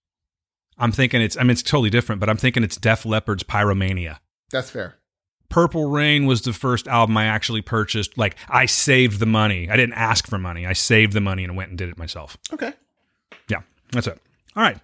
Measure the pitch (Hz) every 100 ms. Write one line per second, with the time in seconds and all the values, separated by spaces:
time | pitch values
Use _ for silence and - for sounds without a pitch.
0 | _ _ _ _ _ _ _ - 120 113
1 | 127 123 110 - 123 120 - 147 113 117
2 | - 104 104 107 127 123 107 - 110 110
3 | 110 107 - 98 - 104 104 98 95 92
4 | 82 73 _ _ _ 131 123 120 90 _
5 | _ _ _ _ - 170 170 165 147 147
6 | 147 147 139 123 123 110 131 123 - 120
7 | 110 110 107 110 - 113 - 113 104 110
8 | 101 - 104 - - 127 131 - - 131
9 | 123 101 110 110 107 92 87 113 120 113
10 | 113 113 - 98 90 85 90 95 - 110
11 | 110 104 101 95 90 92 92 90 87 85
12 | 82 85 73 - - 311 277 - _ _
13 | _ _ _ - - 101 - _ - 123
14 | - 82 _ _ _ 208 220 104